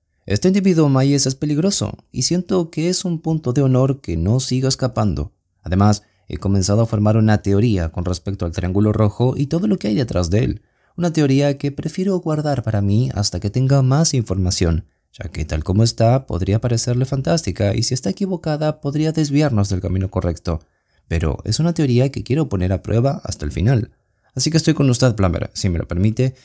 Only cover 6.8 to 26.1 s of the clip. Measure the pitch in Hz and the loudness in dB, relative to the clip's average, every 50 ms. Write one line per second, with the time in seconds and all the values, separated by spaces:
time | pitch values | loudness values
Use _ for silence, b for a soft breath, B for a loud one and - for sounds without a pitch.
6.8 | 117 110 - 104 104 104 110 113 107 110 107 101 - 98 98 98 110 123 107 95 | 2 0 0 0 2 2 4 4 4 4 4 2 2 2 2 2 2 2 2 0
7.8 | 82 80 - 95 87 90 90 85 - - 95 - 90 85 82 - 87 90 90 101 | -2 -2 -4 -4 -4 -4 -4 -6 -6 -8 -6 -6 -6 -6 -6 -4 -4 -2 0 2
8.8 | 107 107 104 - 110 104 - - 120 127 131 127 139 135 160 170 190 214 202 175 | 2 2 2 2 2 0 2 0 0 0 0 0 -2 -2 -2 -2 0 0 -2 -2
9.8 | - - 107 170 127 - - 90 90 82 87 107 131 - - - _ _ _ _ | -2 -2 -2 0 -2 -2 -2 -2 -2 0 0 0 0 0 -2 -6 _ _ _ _
10.8 | _ _ _ - 170 175 160 160 151 139 135 135 143 143 143 143 - 143 139 - | _ _ _ -4 -4 -2 0 2 2 2 2 2 2 0 0 -2 -4 -6 -6 -6
11.8 | 143 - - - 185 202 190 180 175 165 156 151 151 151 143 127 - 110 104 104 | -8 -8 -4 -4 -2 -2 -2 -2 -2 -2 -4 -2 -2 -2 -2 -4 -2 -2 -2 0
12.8 | 98 98 101 110 127 135 - - 104 - - 90 - 104 104 123 131 131 139 139 | 0 2 2 2 2 0 -2 -2 -2 -2 -4 -4 -4 -4 -2 0 0 2 2 2
13.8 | 131 127 131 147 165 160 - 131 110 - 90 95 92 90 87 - 95 82 82 80 | 4 4 2 2 2 2 0 0 -2 -2 -2 -2 0 0 0 2 2 2 2 0
14.8 | - _ _ _ _ _ - - - 78 - 82 80 78 78 78 73 - 92 104 | -2 _ _ _ _ _ -16 -12 -12 -10 -8 -8 -6 -4 -4 -4 -2 0 2 2
15.8 | 113 117 - - 113 113 123 135 135 - - 87 95 95 98 107 - 123 117 113 | 2 2 2 2 2 4 2 2 0 -2 -6 -4 -2 0 0 0 0 -2 -2 -2
16.8 | - - 120 123 131 - - 135 135 - 170 165 - - 90 - - 101 - 117 | -2 -2 -2 -2 -2 -2 -2 -4 -2 0 -2 -2 -2 -4 -4 -2 0 0 0 0
17.8 | 117 - - 135 - 196 196 - 202 185 190 170 - 160 151 147 156 151 151 - | -2 -2 -4 -4 -4 -4 -4 -4 -4 -4 -4 -4 -4 -4 -4 -2 -2 -2 -4 -4
18.8 | - 143 139 147 156 160 156 156 156 143 139 147 156 147 127 104 98 98 95 90 | -4 -4 -2 0 0 0 0 0 0 0 2 2 2 2 2 2 0 0 0 -2
19.8 | 90 95 92 95 92 92 - 92 - 90 82 - - - 85 78 - _ _ _ | -2 -2 -2 -2 -2 -2 -2 -2 -2 -2 -2 -4 -4 -4 -4 -4 -6 _ _ _
20.8 | _ _ _ _ _ - 165 80 78 80 - - - - - - 156 175 165 165 | _ _ _ _ _ -4 -2 -2 0 -2 -2 -4 -4 -4 -2 0 0 0 0 0
21.8 | 156 135 120 120 131 139 135 - 110 - 123 156 156 - - 98 90 90 95 90 | 0 2 2 2 2 0 -2 -4 -4 -2 -2 0 0 -2 -2 -2 0 0 -2 -2
22.8 | - - - 113 120 139 139 - - - - - - 73 - - - 113 139 117 | -2 -2 0 0 0 0 -2 -4 -6 -8 -8 -8 -6 -6 -4 0 0 2 2 2
23.8 | 104 - _ _ _ _ _ _ _ _ - 131 131 151 156 160 160 - 151 156 | 0 -4 _ _ _ _ _ _ _ _ -6 -2 0 2 2 2 4 2 2 4
24.8 | 143 135 123 - 131 127 110 107 98 92 85 - - - - - - 98 85 85 | 4 2 4 4 2 2 2 2 2 0 0 -2 -4 -8 -6 -4 -2 -2 0 -2
25.8 | - - 85 90 95 110 | -2 -4 -2 0 0 2